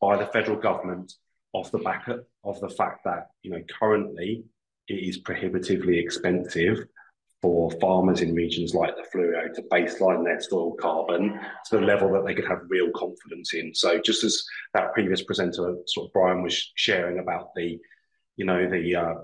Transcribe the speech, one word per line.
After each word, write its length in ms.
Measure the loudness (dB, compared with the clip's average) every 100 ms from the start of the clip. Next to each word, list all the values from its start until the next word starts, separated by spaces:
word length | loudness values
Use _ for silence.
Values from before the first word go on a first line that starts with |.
by 160 | 2 4
the 100 | 2
federal 300 | 0 0 0
government 560 | 0 0 -4 -8 -10 -20 _ _ _
off 180 | -8 -4
the 80 | -4
back 300 | -2 -4 -6
of, 160 | -10 -12 _
of 140 | -10 -8
the 80 | -6
fact 340 | -2 -4 -2
that, 240 | -4 -4 -8 _
you 80 | -10
know, 120 | -10 -10 0
currently 680 | 2 4 0 -6 -6 -6 -10 _ _ _ -8
it 80 |
is 240 | -6 -4 -6
prohibitively 800 | -8 -4 -2 -2 0 2 4 2
expensive 800 | 2 0 0 0 0 2 2 2 -4 -16 -20 _ _ _
for 300 | 2 4 2 2
farmers 400 | 4 6 6 4
in 140 | 2
regions 400 | 0 0 -2 0
like 200 | 0 0 -2
the 80 | -6 0
Fleurieu 380 | 0 0 -4
to 80 | -8 0
baseline 540 | 0 2 2 2 2
their 160 | 0 -2
soil 340 | -2 -2 0 -2
carbon 580 | -2 0 0 0 0 -2 -10 -14 0
to 100 | 2
the 40 |
level 320 | 4 4 4
that 140 | 2 0
they 80 |
could 140 | -2 -2
have 100 | -4 0
real 220 | 0 2 -2
confidence 580 | -6 -8 -16 -12 -8
in. 180 | -6 -4
So 260 | 0 2 2
just 240 | 2 2
as 200 | 2 0 -4 -12 -2
that 180 | 0 0
previous 300 | 0 0 0
presenter, 540 | -2 -2 -2 -2 -4 -4 -6
sort 200 | -6 0
of 60 |
Brian, 300 | 4 4 2
was 300 | 0 -2 -4
sharing 460 | -2 2 2 0 -2
about 340 | -4 -6 -6
the, 240 | -6 -6 -8 -14 _ _ _ _ -4
you 80 |
know, 240 | 0 2 2
the, 280 | 0 0 0
uh, 180 | 0 -4